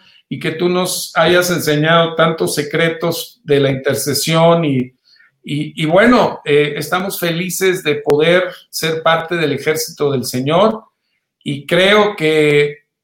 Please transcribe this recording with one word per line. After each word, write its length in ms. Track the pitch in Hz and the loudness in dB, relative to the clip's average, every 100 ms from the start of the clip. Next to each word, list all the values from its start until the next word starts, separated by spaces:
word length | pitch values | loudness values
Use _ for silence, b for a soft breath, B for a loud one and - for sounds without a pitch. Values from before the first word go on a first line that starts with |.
| B B _ | B B _
y 120 | 139 | -8
que 120 | 160 | -6
tú 160 | 156 180 | -2 -2
nos 460 | 180 185 - - 175 | 0 -2 -6 -4 0
hayas 340 | 165 180 180 | 2 2 2
enseñado 680 | 165 151 147 156 170 165 165 | -2 0 0 2 2 2 0
tantos 400 | 165 165 175 - | 0 0 -2 -4
secretos 840 | 147 156 165 165 175 - - _ | -4 -2 -2 -2 -4 -4 -10 _
de 180 | - 143 | 0 2
la 80 | 135 | 2
intercesión 960 | 131 143 - 147 135 160 160 165 170 156 | 0 -2 -2 -2 -4 0 2 4 4 2
y, 120 | 131 127 _ b b b _ - | -2 -4 _ b b b _ -8
y, 380 | 147 151 151 | -6 -6 -4
y 20 | 156 | 2
bueno, 560 | 180 233 247 160 - | 4 6 4 2 -2
eh, 300 | - 147 147 151 | 0 2 2 -2
estamos 440 | 151 180 196 - | -4 -4 -4 -6
felices 640 | 175 165 185 - 190 175 | -4 -4 -6 -2 -2 0
de 120 | 151 143 | -2 -2
poder 560 | - 147 160 175 180 - _ | 0 2 4 2 0 -8 _
ser 320 | - 165 160 | -6 -4 -2
parte 320 | 165 165 - 170 | 0 0 -2 -2
del 180 | 151 | -2
ejército 580 | 131 156 156 160 - 143 | -2 -2 -4 -6 -4 -2
del 140 | 135 113 | -2 -4
Señor 580 | 127 135 170 220 214 - _ _ _ _ _ | -4 0 2 2 0 -10 _ _ _ _ _
y 240 | - 143 143 | -10 -10 -2
creo 500 | 170 190 208 208 - | 2 4 4 2 0
que 680 | 156 156 151 147 147 - _ _ | 0 2 4 2 2 -4 _ _